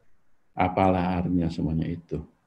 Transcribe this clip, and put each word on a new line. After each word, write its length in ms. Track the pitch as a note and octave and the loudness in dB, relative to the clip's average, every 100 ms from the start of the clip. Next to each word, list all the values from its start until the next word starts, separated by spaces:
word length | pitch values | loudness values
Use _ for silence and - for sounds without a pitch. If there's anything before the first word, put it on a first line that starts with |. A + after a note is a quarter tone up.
| - - _ _ _ - | -20 -20 _ _ _ -2
apalah 680 | F2+ G2 F#2+ F#2 F2+ F#2 | 0 4 2 2 0 0
artinya 240 | F2+ F2+ E2+ | 0 0 0
semuanya 400 | - D#2 D#2+ D#2+ | -2 -2 -2 -2
itu? 320 | E2+ - - - _ | -6 -8 -8 -10 _